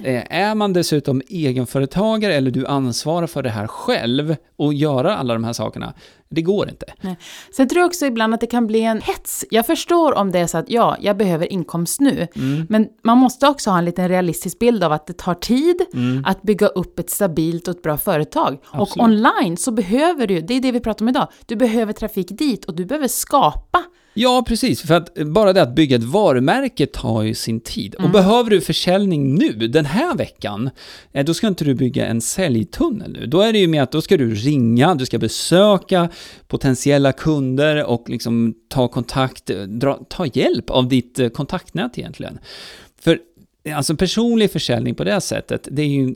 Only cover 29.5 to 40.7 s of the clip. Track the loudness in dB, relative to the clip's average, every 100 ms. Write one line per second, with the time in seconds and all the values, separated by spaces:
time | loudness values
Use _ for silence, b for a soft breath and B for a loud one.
29.5 | 0 0 0 2 0 0 -2 -4 -6 -8
30.5 | -4 -6 -8 B B B -4 -2 0 -2
31.5 | 0 0 0 0 -2 -2 -4 -4 -2 0
32.5 | 0 -2 -2 -2 -2 -8 -10 -2 2 4
33.5 | 4 2 2 0 -2 2 2 2 0 0
34.5 | 2 4 4 4 2 -2 -2 -2 -4 2
35.5 | 4 6 4 2 0 0 B B B -8
36.5 | -2 0 0 2 4 4 2 0 0 0
37.5 | 0 2 0 0 -4 -4 -8 -2 0 0
38.5 | -2 -6 -2 0 -2 -4 -2 -2 -4 -8
39.5 | -6 -6 -2 -2 -2 -8 -6 -4 0 0
40.5 | -2 -2